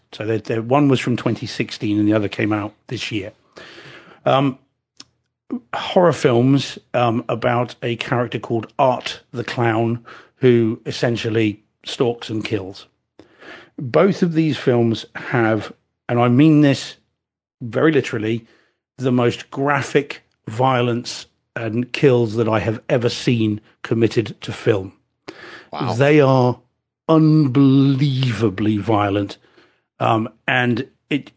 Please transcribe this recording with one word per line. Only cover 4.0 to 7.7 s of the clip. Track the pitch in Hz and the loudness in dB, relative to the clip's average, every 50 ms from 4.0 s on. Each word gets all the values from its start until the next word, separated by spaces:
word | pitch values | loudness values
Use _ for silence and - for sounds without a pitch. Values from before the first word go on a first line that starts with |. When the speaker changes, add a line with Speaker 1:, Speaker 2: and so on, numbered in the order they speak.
| - - - _ - | -20 -20 -16 _ -2
Speaker 1:
Um, | - 131 135 143 139 127 - _ _ _ _ _ _ _ - - _ _ _ _ _ _ _ _ - - 247 - _ - | 0 2 2 2 0 -2 -6 _ _ _ _ _ _ _ -20 -20 _ _ _ _ _ _ _ _ -12 -12 -12 -12 _ -10
horror | - - - - 196 180 170 131 | -10 -6 -2 0 2 4 2 2
films, | - - 143 120 117 123 131 139 139 - - - - - _ - | 2 2 2 2 4 4 4 2 2 0 -4 -10 -16 -14 _ -4
um, | 123 120 120 113 120 - - | -2 0 0 -2 -2 -4 -6
about | 123 113 123 127 120 120 123 120 | -6 -4 -2 -2 -2 -2 -4 -4